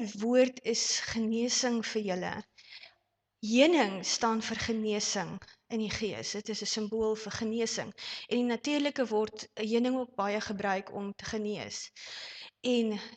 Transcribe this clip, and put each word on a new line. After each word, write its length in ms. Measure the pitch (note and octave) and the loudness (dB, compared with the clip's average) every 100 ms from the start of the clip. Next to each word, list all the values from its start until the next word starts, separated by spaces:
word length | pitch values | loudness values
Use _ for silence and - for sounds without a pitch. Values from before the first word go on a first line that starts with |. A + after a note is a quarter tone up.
| G#3+ G3+ | -4 -2
woord 400 | A3+ B3 B3+ B3+ | 4 6 6 2
is 220 | A3+ A#3 - - - | -2 0 0 0 -2
genesing 720 | A3+ A3 A3+ B3 - B3+ A#3 G#3+ | 0 0 2 2 2 2 0 0
vir 120 | A3 G#3 | -2 0
julle." 240 | F3+ F3 - - - - - - _ _ _ _ _ | -2 -2 -6 -10 -18 -20 -20 -20 _ _ _ _ _
Heuning 600 | G#3+ A#3 D4+ E4 G#3 F#3+ F#3+ - | 2 6 8 6 4 0 -2 0
staan 260 | A#3 A3 | 2 2
vir 220 | A3 A3 - | -2 -4 -2
genesing 680 | A3+ G#3+ G#3 G#3 G3+ D#3+ E3 - - - | -2 0 0 0 -2 -4 -8 -14 -20 -6
in 160 | A#3 G#3 | -4 -2
die 80 | - | -2
gees. 320 | G#3+ A2+ - | -4 -4 -6
Dit 180 | G3+ G#3+ | -6 -6
is 140 | G#3 | -4
'n 100 | - | -2
simbool 420 | - G#3 A3 A3 A3 | -2 -2 0 0 0
vir 180 | G#3 - | -4 -4
genesing. 520 | A3+ A3+ A3+ G3 D3 - - - - | -2 0 0 -2 -6 -10 -10 -10 -2
En 80 | A#3+ | 2
die 140 | B3 A#3 | 2 0
natuurlike 500 | C#4+ D4 C#4+ C#4 A#3 | 0 2 2 0 2
word 420 | G#3+ G#3+ - - | 2 0 -4 -12
heuning 440 | - G#3+ A#3 B3 B3+ | -6 2 4 4 2
ook 180 | B3 - | -2 -2
baie 260 | G3 G#3+ | 0 0
gebruik 520 | - G3+ G3+ F#3+ G3+ | -2 -2 0 0 -2
om 200 | G3+ G3+ | -6 -8
te 120 | - - | -8 -6
genees. 680 | A3 G#3 F#3+ G#2 - - - - - - - - - | -4 -2 -4 -6 -8 -12 -14 -14 -12 -12 -14 -16 -4
En 360 | B3 A#3+ A3+ G#3 - | 2 4 4 0 -6